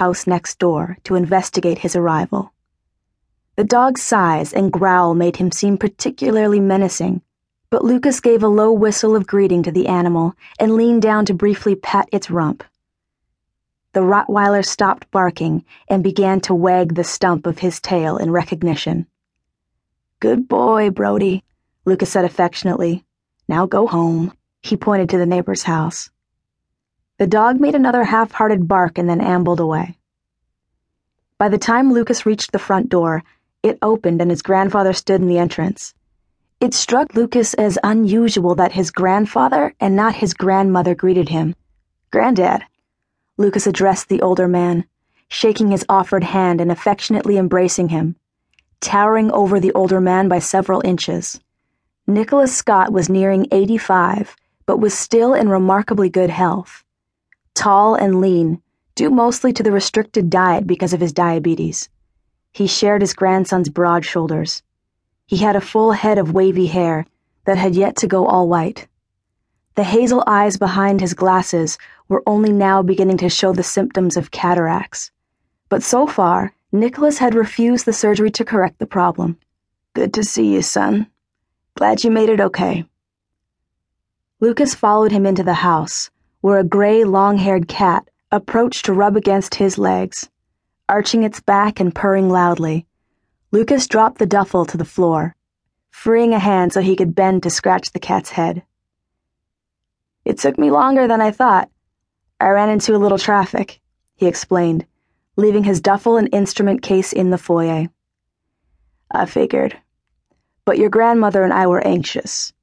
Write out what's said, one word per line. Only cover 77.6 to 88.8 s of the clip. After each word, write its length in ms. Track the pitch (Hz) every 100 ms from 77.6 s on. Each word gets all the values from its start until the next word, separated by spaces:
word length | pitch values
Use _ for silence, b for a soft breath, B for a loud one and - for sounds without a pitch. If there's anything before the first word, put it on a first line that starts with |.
| 233 240
the 80 | -
surgery 400 | 214 214 208 214
to 120 | -
correct 360 | 226 214 185 -
the 60 | 214
problem. 500 | 196 175 170 175 165 _ _ _ _ _
"Good 180 | - 127
to 100 | -
see 300 | 101 - 110
you, 80 | 95
son. 440 | 85 - 98 202 214 _ _ _ _ _ _ -
Glad 260 | 202 214
you 80 | 233
made 200 | 220 220
it 100 | 214
okay." 440 | 196 190 185 170 165 _ _ _ _ _ _ _ _ _ _ _ _ _ _ _
Lucas 360 | 226 233 285
followed 380 | - 214 214 214
him 120 | 202
into 180 | 196 185
the 220 | 180 170
house, 460 | 185 160 160 - - _ _ _
where 160 | 196 196
a 60 |
gray, 400 | 175 202 202 220
long-haired 640 | 214 190 196 208 196 185 170
cat 420 | - 190 165 - _ _
approached 540 | 208 202 226 240 -